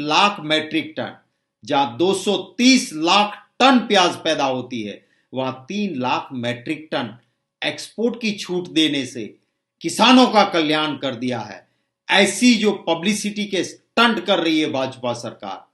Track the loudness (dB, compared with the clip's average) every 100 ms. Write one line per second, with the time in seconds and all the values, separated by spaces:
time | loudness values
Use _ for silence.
0 | 0 4 4 2 -2 -2 0 -4 -4 -6
1 | -10 -10 _ _ _ _ -4 0 0 0
2 | 0 0 -2 -4 -4 0 4 4 2 -4
3 | 2 2 2 -4 -18 _ 4 6 4 2
4 | 2 0 -2 0 0 -2 -6 -8 -8 -12
5 | _ _ _ -6 -6 -8 -8 -6 -4 -4
6 | -2 -2 -4 -6 -6 -6 -6 -8 -6 -6
7 | -6 -10 _ _ _ _ -8 -8 -12 -4
8 | -4 -2 -6 -6 -6 -6 -4 0 0 0
9 | -6 -10 -12 -14 _ _ _ _ -8 2
10 | 6 6 6 4 2 2 0 0 -2 -4
11 | -6 -6 -6 -6 -8 -14 _ _ _ _
12 | 0 2 2 4 4 6 2 0 -2 -2
13 | 0 -2 -4 -6 -4 -4 -6 -8 _ 2
14 | 2 2 0 0 2 0 0 -2 -4 -4
15 | -6 -6 -8 -12 -12 -12 -16